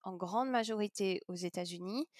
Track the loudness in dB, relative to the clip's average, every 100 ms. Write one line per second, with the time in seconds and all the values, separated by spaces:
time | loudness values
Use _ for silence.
0 | -8 -4 0 2 4 2 2 2 0 2
1 | 2 0 -2 -4 -2 -2 -4 -4 -4 -2
2 | -4 -8